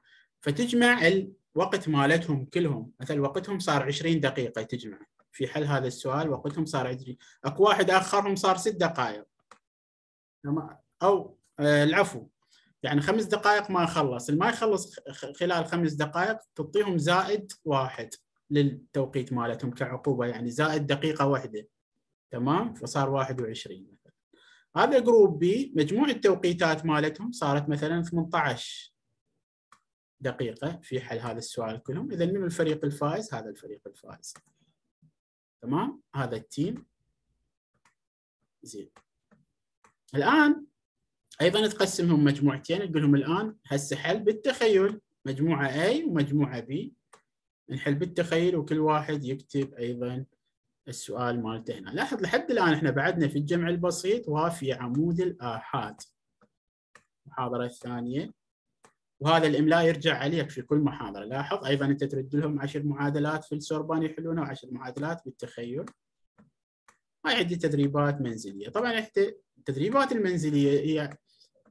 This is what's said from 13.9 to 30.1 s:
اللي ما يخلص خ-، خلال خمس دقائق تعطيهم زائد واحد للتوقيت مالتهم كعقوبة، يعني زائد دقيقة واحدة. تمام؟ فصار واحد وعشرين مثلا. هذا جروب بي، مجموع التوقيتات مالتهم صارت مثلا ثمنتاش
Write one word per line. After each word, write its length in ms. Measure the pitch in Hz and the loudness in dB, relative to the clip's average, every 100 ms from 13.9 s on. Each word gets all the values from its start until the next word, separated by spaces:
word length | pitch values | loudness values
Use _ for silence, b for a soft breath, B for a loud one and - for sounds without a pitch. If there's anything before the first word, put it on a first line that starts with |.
| 165 143 120 - | 2 0 -2 0
اللي 120 | 147 | 2
ما 80 | 208 | 2
يخلص 520 | 233 220 196 185 - | 2 2 0 -2 -14
خ-، 320 | - - 139 | -16 -12 -12
خلال 340 | 143 175 175 160 | -2 0 0 0
خمس 260 | 175 165 | 0 0
دقائق 460 | 147 147 165 190 220 - | 0 -2 0 0 -2 -8
تعطيهم 440 | - 151 202 202 175 | -10 -4 0 0 2
زائد 540 | 147 180 185 208 202 - | 4 4 4 0 -4 -10
واحد 460 | 156 139 131 - 110 - _ _ - | -2 0 0 -6 -12 -14 _ _ -2
للتوقيت 840 | 147 143 123 - 147 131 135 123 | 2 2 0 -6 -4 -2 -4 -4
مالتهم 380 | 123 117 113 123 | -2 -2 -4 -6
كعقوبة، 560 | 120 123 127 - 123 120 | -4 -6 -4 -2 0 -2
يعني 240 | 117 120 | -4 -4
زائد 360 | 120 156 156 143 | -2 0 0 0
دقيقة 400 | 143 156 156 139 | 0 0 0 2
واحدة. 420 | 135 117 107 - _ _ _ _ _ _ | 2 -2 -12 -14 _ _ _ _ _ _
تمام؟ 440 | 123 123 165 226 | -4 0 0 0
فصار 360 | 220 117 151 135 | -6 -6 -2 0
واحد 300 | 139 131 127 | 0 -2 -4
وعشرين 420 | 113 110 - 95 95 | -6 -8 -12 -16 -18
مثلا. 120 | _ _ _ _ _ b b b 156 | _ _ _ _ _ b b b 2
هذا 220 | 233 277 | 4 6
جروب 400 | 226 233 196 151 | 6 8 8 6
بي، 340 | 175 220 277 - | 2 2 0 0
مجموع 320 | 151 202 285 | 2 2 0
التوقيتات 760 | 254 208 180 175 170 170 156 165 | 2 2 4 2 2 2 2 0
مالتهم 460 | 151 151 151 226 | 2 0 -2 -8
صارت 360 | 240 147 143 147 | -4 0 0 0
مثلا 340 | 143 151 170 | -2 -2 -2
ثمنتاش 920 | 170 170 160 170 147 120 - - - _ _ _ _ _ _ _ _ - _ _ _ | -2 -2 0 0 0 -2 -8 -14 -18 _ _ _ _ _ _ _ _ -20 _ _ _